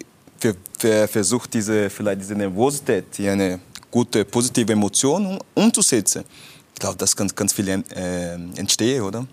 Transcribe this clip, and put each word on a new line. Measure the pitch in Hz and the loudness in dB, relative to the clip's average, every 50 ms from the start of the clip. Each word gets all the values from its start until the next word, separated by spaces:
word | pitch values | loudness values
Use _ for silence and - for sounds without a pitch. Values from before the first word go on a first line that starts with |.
| - _ _ _ _ - - - | -18 _ _ _ _ -20 -6 -2
ver-, | - 117 101 90 - - - | 0 0 0 -2 -6 -14 -6
ver-, | - - 113 110 107 107 | 0 2 4 4 4 4
versucht, | 104 - 113 101 - 120 120 - - - | 2 2 0 0 2 0 0 -2 -2 -4
diese, | 117 104 104 110 107 101 98 | -2 0 0 2 2 0 0
vielleicht | - - 104 104 98 98 | -2 -4 -2 -2 -2 -2
diese | 98 98 104 | -4 -6 -4
Nervosität | 101 101 98 90 98 120 143 143 147 - - 117 95 85 - - - | -4 -2 -2 0 2 2 2 0 0 -2 0 0 0 -2 -4 -6 -4
in | 101 101 | -2 0
eine | 98 101 98 92 92 90 - - - - - - | 2 2 2 0 -2 -4 -8 -14 -20 -20 -10 -2
gute, | - 120 120 - - 113 98 | 0 0 0 2 2 0 0
positive | - - 120 120 127 - 127 113 101 | 2 0 0 0 0 2 0 2 2
Emotion | 113 107 104 98 - - - 135 151 190 208 | 2 2 2 2 2 2 2 2 2 0 0
um-, | 185 190 190 - - - | -2 -4 -6 -10 -6 0
umzusetzen, | 156 196 233 - 220 196 - - 110 - - - - 90 - - - - - - - - _ - | 2 4 4 4 4 2 2 2 2 2 0 -2 -4 -6 -12 -18 -20 -20 -20 -20 -20 -20 _ -12
ich | - | -8
glaube, | - 98 92 90 | -6 -6 -4 -2
das | 101 95 - | -2 -2 0
kann | - 104 92 | 0 -2 -2
ganz | - - 104 101 | -2 -2 -2 0
viel, | - - 101 98 | 0 0 0 0
äh, | 95 95 85 - - 95 92 90 92 87 87 85 87 87 87 87 90 | -2 -2 -4 -6 -8 -6 -6 -4 -4 -4 -4 -6 -8 -8 -10 -10 -10
entstehen, | - 90 98 - - 110 120 135 135 104 | -6 -4 -2 0 2 2 2 2 0 -2
oder? | 98 101 117 131 131 | -4 -4 -6 -8 -10